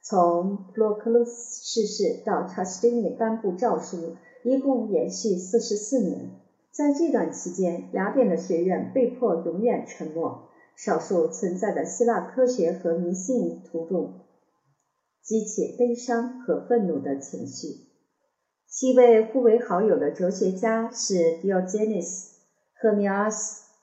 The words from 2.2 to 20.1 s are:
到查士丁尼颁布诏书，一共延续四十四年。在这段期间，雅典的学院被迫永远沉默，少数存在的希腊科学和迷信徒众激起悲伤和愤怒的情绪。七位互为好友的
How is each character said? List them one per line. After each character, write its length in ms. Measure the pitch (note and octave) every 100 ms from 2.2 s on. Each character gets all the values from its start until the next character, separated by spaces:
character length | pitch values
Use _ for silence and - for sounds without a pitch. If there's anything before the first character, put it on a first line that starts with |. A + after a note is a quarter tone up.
| -
到 220 | F3+ -
查 160 | -
士 180 | F#3 -
丁 220 | A#3+ A#3+
尼 80 | F#3+
颁 280 | - A3+ A3+
布 120 | G3
诏 260 | F3 A3+ E3
书， 380 | - F3 E3 - - -
一 140 | A#3 C4
共 320 | C#4 B3 G#3+
延 200 | E3+ F#3
续 260 | - A3 F3+
四 240 | - A3+
十 160 | - G#3
四 220 | - C4
年。 320 | F#3 - - - _ _ _
在 200 | - D4
这 200 | C#4 E4
段 200 | A#3 E3
期 200 | - F#3
间， 380 | F3+ F3+ F3 -
雅 180 | G3 G3+
典 160 | C4+ A3
的 80 | E3
学 280 | - E3+
院 280 | F3+ E3+ -
被 140 | C4+ B3
迫 280 | - A3+ E3
永 260 | F3 E3+
远 240 | A#3 F3+ -
沉 220 | - D#3
默， 420 | D#3 D3 A#2+ - _ _ -
少 240 | - E3
数 280 | - F#3 D#3+
存 280 | - F#3+ F#3
在 140 | G#3
的 140 | E3 -
希 200 | - A#3
腊 160 | G#3
科 260 | F#3 - B3+
学 240 | B3 E3+
和 260 | F#3 F3 E3+
迷 160 | F3
信 480 | F#3 - B3 E3+ -
徒 240 | - E3 E3
众 360 | F#3 D3 - _ _ _ _ _ _ _ _ _ _
激 220 | - A3
起 320 | G3+ - - -
悲 160 | B3
伤 480 | A#3 - A#3 A#3+ -
和 240 | - D3 -
愤 200 | A#3 F#3+
怒 120 | D3
的 200 | C#3 C#3
情 260 | - - C3+
绪。 220 | - D#3+ B2+ - _ _ _ _ _ _ _ _
七 300 | - C4 B3+
位 280 | A#3+ A3 A3
互 160 | C4+
为 180 | A#3 A3+
好 220 | - F3+
友 180 | G#3+ D#3
的 120 | D3